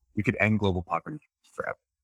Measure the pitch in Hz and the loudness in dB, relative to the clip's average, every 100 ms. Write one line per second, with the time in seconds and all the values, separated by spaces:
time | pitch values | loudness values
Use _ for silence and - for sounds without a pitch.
0 | _ - 113 101 107 107 101 92 - 82 | _ -2 -2 2 2 4 2 0 -2 -4
1 | - 76 - _ _ - - - _ _ | -4 -12 -14 _ _ -8 -8 -10 _ _